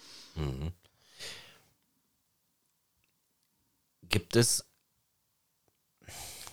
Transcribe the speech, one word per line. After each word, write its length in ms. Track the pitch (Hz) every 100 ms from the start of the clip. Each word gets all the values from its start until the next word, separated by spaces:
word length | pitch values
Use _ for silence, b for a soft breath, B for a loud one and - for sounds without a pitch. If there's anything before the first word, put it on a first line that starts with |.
| b b b -
Mhm. 340 | 73 65 78 90 - _ B B B B B B B _ _ _ _ _ _ _ _ _ _ _ _ _ _ _ _ _ _ _ _ _ _ _ 87
Gibt 280 | 101 - 117
es, 280 | 120 - - _ _ _ _ _ _ _ _ _ _ _ _ _ - B B B B